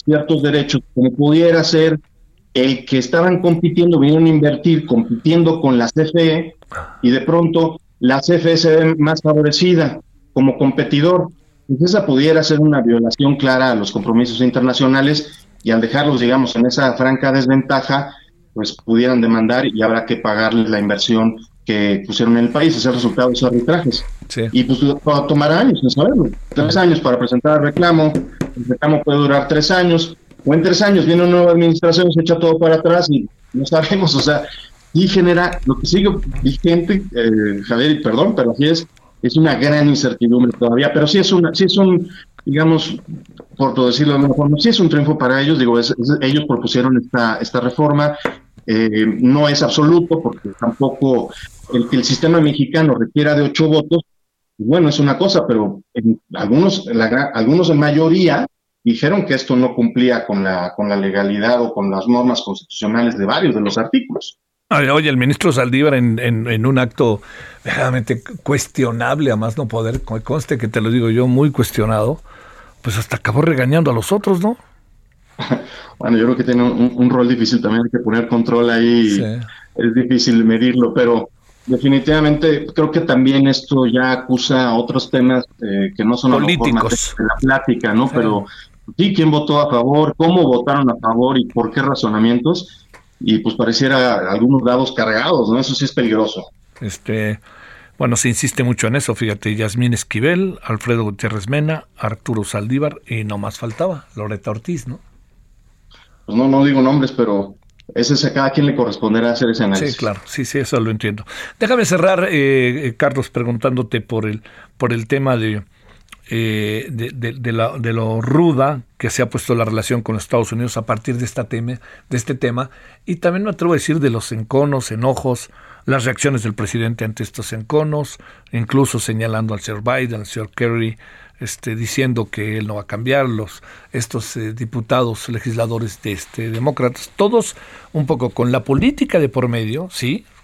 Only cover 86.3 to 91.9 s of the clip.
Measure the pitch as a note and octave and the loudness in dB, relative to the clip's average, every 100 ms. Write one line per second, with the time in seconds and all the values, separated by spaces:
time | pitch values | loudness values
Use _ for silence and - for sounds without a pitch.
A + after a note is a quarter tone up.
86.3 | C#3 D3 E3+ A#2 A#2 - - - - A2 | 2 2 0 0 0 0 -2 -6 -4 -4
87.3 | - C3 C3+ - A#2+ A2+ G#2+ B2+ B2 A2 | -2 0 0 0 -2 0 0 0 0 0
88.3 | G#2 G2+ - - _ - - G3 F#3+ D#3 | -2 -6 -18 -20 _ -14 -2 0 2 2
89.3 | D3+ D3 D3 D3 B2 B2 D3 D3+ - E3 | 2 0 0 2 2 2 2 2 2 2
90.3 | F3+ D3 B2 B2+ C#3+ C3 A#2 A2+ A#2 B2+ | 4 4 2 2 0 2 0 0 2 2
91.3 | C3 - A#2+ A2 C#3+ C3+ | 2 0 -2 -2 -2 -2